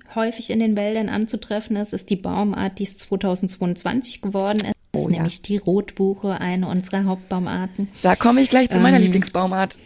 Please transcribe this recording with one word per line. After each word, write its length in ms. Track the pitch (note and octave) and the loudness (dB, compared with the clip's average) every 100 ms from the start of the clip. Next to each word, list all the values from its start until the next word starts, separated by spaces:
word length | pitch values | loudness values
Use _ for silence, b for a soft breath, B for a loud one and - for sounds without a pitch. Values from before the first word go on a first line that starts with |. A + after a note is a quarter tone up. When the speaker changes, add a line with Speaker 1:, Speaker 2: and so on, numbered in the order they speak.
| - A3+ | -10 -4
Speaker 1:
häufig 340 | A3+ A3+ - | -4 -4 -4
in 100 | G#3+ | 0
den 160 | A3+ G#3 | 2 0
Wäldern 320 | G#3 A3 G#3+ | 0 -2 -2
anzutreffen 680 | G3+ A3 G#3+ - G#3 G#3+ G#3 | -2 -4 -6 -6 -6 -4 -4
ist, 180 | G#3 | -4
ist 160 | F#3 - | -6 -4
die 60 | F#3+ | -4
Baumart, 640 | F3+ F3+ G#3 - F#3+ F#3+ | -2 -2 0 0 -4 -4
die 40 | |
es 140 | G3 - | -6 -6
zweitausendzweiundzwanzig 1200 | - G3+ G3 F#3 F#3+ - F3+ F3 F3+ A#3 - - | -4 -2 -2 -2 -2 -2 -2 -2 -2 -2 -4 -6
geworden 340 | G3+ G3 G3 G#3+ G#3 | -4 -2 0 0 -2
ist. 80 | - _ | -6 _
Speaker 2:
Oh, 40 | - | -4
Speaker 1:
Ist 60 | - | 0
Speaker 2:
ja. 40 | E3+ | 0
Speaker 1:
nämlich 240 | E3 - | -2 -4
die 140 | - G3+ | -4 -4
Rotbuche, 840 | F3 F#3+ G3+ - F#3+ G3 G3+ F#3 | 0 0 -2 -2 -2 0 -4 -4
eine 260 | F3+ F#3 F3+ | -2 -2 0
unserer 380 | F#3 F#3 G3 F#3+ | -2 -2 -2 0
Hauptbaumarten. 840 | F#3 - F#3 F3+ F3+ F#3 - G3 - | -2 -4 -4 -4 -4 -6 -6 -8 0
Speaker 2:
Da 140 | F3+ F#3 | 2 4
komme 260 | A#3+ B3+ | 4 4
ich 80 | C4+ | 4
gleich 200 | B3+ B3 | 4 4
zu 80 | F#3 | 4
meiner 180 | B3 C4+ | 6 8
Speaker 1:
Ähm. 60 | |
Speaker 2:
Lieblingsbaumart, 760 | F#3 F#3+ F#3 F3 F#3 F#3+ F#3+ - | 6 4 2 0 0 0 -2 -4